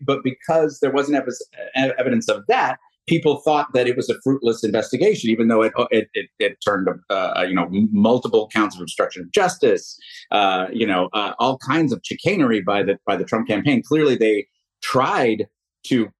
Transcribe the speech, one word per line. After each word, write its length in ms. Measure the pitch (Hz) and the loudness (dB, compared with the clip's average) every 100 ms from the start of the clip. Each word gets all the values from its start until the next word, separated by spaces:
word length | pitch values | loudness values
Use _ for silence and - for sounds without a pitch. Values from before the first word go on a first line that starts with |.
| 139 | -2
but 160 | 151 | -2
because 560 | 131 127 - 160 151 135 | -2 -4 0 2 2 0
there 120 | 139 | 0
wasn't 240 | 139 143 143 | 0 0 0
ev-, 120 | 120 - - - - | -2 -8 -14 -16 -8
ev-, 200 | 131 135 - | -2 0 0
evidence 300 | 127 113 151 | 0 0 0
of 160 | 101 104 | -2 0
that, 320 | 240 135 - _ _ - | 2 0 -4 _ _ -2
people 300 | 165 156 139 | 0 2 0
thought 360 | 156 147 - | 0 0 0
that 140 | 127 127 | 0 2
it 100 | 123 | 0
was 140 | 120 | -2
a 100 | 113 | -2
fruitless 400 | 131 135 117 113 | -2 0 0 0
investigation, 640 | 110 107 - 127 202 196 113 | 0 0 -2 0 2 2 0
even 160 | 113 113 | 2 2
though 160 | 110 | 4
it, 100 | 107 - 117 | 2 0 0
it, 160 | 113 - | 0 0
it, 140 | 107 95 - | -6 -8 -4
it 160 | 101 - | -4 -2
turned, 240 | 104 98 90 87 - | -2 0 0 -4 -4
uh, 360 | 95 90 - 92 | -2 -2 -2 0
you 80 | |
know, 120 | 92 90 | 0 0
m-, 220 | 95 107 | 0 2
multiple 560 | 104 110 120 120 110 110 | 4 4 2 2 0 2
counts 220 | 110 104 | 0 -2
of 80 | 92 | -4
obstruction 400 | 80 - 98 90 | -8 -4 -4 -6
of 80 | 87 | -4
justice, 680 | 202 180 - 131 95 - - - - - | 0 0 2 2 2 -4 -18 -20 -20 -4
uh, 340 | 104 98 92 92 | 0 2 0 -2
you 120 | - | -2
know, 240 | 104 92 92 | -2 0 -2
uh, 200 | 107 101 - | -4 -6 -2
all 200 | 127 135 | -2 -2
kinds 340 | - 156 151 | -2 0 0
of 80 | 98 | -2
chicanery 580 | - - - 196 131 110 | -6 -6 -2 0 0 0
by 220 | 95 101 | 0 0
the, 160 | 95 98 - | 0 -2 -4
by 80 | |
the 80 | 92 | -4
Trump 240 | 92 113 113 | -2 -2 -2
campaign. 340 | 104 147 123 - | -2 0 0 0
Clearly, 300 | 156 147 120 | 2 2 2
they 320 | 110 104 - _ _ _ | 2 0 -4 _ _ _
tried 640 | - 131 139 202 123 107 104 _ _ _ | -2 0 0 0 0 0 -6 _ _ _
to 240 | - 127 104 | -2 0 0